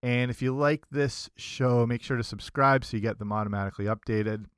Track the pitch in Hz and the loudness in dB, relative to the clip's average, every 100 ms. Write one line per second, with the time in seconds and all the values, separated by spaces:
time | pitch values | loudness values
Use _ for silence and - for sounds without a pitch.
0 | 123 123 123 117 127 131 147 151 _ 139 | 0 0 0 -2 -2 2 2 2 _ 0
1 | 139 - - _ - - 127 123 117 120 | 0 -2 -14 _ -16 0 2 4 4 0
2 | - 127 113 104 - - 135 135 - 113 | -2 -4 -2 -8 -8 2 4 4 2 -4
3 | 110 110 104 107 104 101 98 - 101 110 | -2 -4 -4 -2 -2 -2 -4 -4 -4 -2
4 | - 110 107 107 104 | -2 0 0 -4 -8